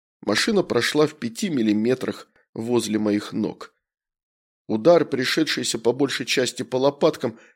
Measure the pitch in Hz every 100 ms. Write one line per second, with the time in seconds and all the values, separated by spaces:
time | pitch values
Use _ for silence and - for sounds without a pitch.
0 | _ _ - - - 202 - 117 - 147
1 | 147 - 117 113 202 139 110 107 113 127
2 | - - - _ _ - 113 120 107 107
3 | 107 104 - 117 104 - - _ _ _
4 | _ _ _ _ _ _ - 110 135 170
5 | - 123 131 - 151 - 123 117 117 127
6 | 139 - 120 - 123 - 113 127 139 143
7 | 160 156 120 110 -